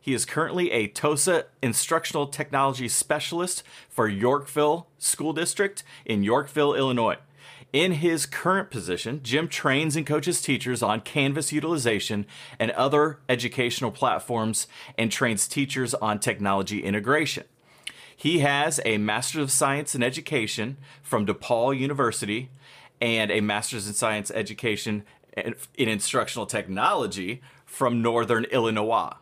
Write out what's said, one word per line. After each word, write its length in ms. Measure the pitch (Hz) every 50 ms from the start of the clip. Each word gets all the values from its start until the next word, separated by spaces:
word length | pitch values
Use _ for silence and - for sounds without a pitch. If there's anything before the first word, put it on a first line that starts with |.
He 140 | _ - 135
is 100 | 113 -
currently 460 | - - 147 160 147 123 180 180 170
a 160 | - 117 110 101
tosa 580 | - - - 147 151 143 - 190 180 160 - - _ _
instructional 640 | - 127 113 - - - 165 165 165 - - 160 143
technology 640 | 139 143 - 135 - - 135 139 135 135 127 127 117
specialist 760 | - - - - 151 151 139 - - 170 175 185 - - - - - - - _
for 180 | - - 117 107
Yorkville 800 | 101 98 104 123 135 143 139 - - 151 147 151 151 170 175 _ _ _
School 360 | - - - - 139 151 156
District 500 | 143 170 170 - - 202 202 202 - - - - - -
in 200 | - 113 104 101
Yorkville, 500 | 98 117 135 147 143 - 151 147 143 127
Illinois. 440 | 101 135 135 127 123 117 107 - - - _ _ - - - - - - _
In 200 | - 139 165 190
his 340 | 180 147 156 175 165 160 139
current 460 | - - - - 170 185 196 - 190
position, 480 | - 120 90 82 90 87 - 113 123 151
Jim 260 | 139 110 113 147 165 165
trains 480 | - - - 147 131 135 156 160 139
and 120 | 160 156 131
coaches 340 | 147 151 143 180 170 -
teachers 400 | - - 143 117 131 127 127 113
on 200 | 147 104 107 113
Canvas 500 | - - - 151 139 135 143 151 147 -
utilization 760 | 147 151 147 160 170 156 120 120 110 101 - - 113 101 101 - - - - - - -
and 140 | 113 113
other 480 | - - 127 143 143 147 147 156 147 - - -
educational 600 | 127 120 117 123 - - 127 120 120 - 135 117
platforms 760 | 101 - - 127 104 82 - - 123 117 110 110 113 - - - - - - - - -
and 140 | 113 117
trains 360 | 101 - 139 120 113 98 - -
teachers 460 | - 147 139 135 139 131 131 120 -
on 240 | - - 107 107 104
technology 640 | - - 110 - 101 98 98 98 98 92 107 104
integration. 640 | - 98 98 107 101 113 139 151 156 135 - - - _ _ _ _ _ - - - - - - - - -
He 240 | _ - 143 170 175
has 400 | 139 143 143 143 147 160 151 - -
a 120 | 113 110 107
Master's 460 | 104 107 107 113 131 - - 156 147
of 80 | 135
Science 420 | 139 - 156 139 139 143 147 143 -
in 80 | 143
Education 760 | 120 123 131 160 156 - 156 135 110 107 - - 107 117 139 139 - - - - _
from 240 | - - 117 104 98
DePaul 500 | 101 - - - 123 113 117 127 139 131
University 720 | 131 139 147 139 135 117 107 - - 101 104 113 131 131 - - - - - - - - _ _
and 300 | 120 117 117 113 110 104
a 100 | 92 110
Master's 480 | 104 107 104 104 107 - - 117 98 104
in 60 | 104
Science 380 | - - 113 107 107 101 -
Education 720 | - 110 107 98 107 - - 120 107 98 - 117 107 104 104 - - _ _ _ - -
in, 160 | - - 117 - - - _
in 140 | - 135 110
Instructional 580 | 110 104 - - - 131 110 - - 123 107 98
Technology 920 | - 110 98 85 95 95 113 165 208 180 127 104 87 95 95 90 113 131 - - - - _ -
from 340 | - - 135 123 120 117
Northern 440 | 113 120 117 120 117 101 120 113 117
Illinois. 680 | - - 131 113 113 110 107 104 110 113 107 90 69 - -